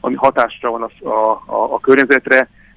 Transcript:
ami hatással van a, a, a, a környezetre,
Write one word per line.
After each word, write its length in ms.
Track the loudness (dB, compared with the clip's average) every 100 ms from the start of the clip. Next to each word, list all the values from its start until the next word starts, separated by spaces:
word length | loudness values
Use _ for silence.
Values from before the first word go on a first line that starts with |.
ami 140 | -6
hatással 560 | 0 0 0 -2 -4 -8
van 120 | -6
a, 260 | -8 _ -4
a, 220 | 0 0 -2 -4
a, 280 | -4 -2
a 40 | -2
környezetre, 680 | 2 2 4 0 2 2 0 _ _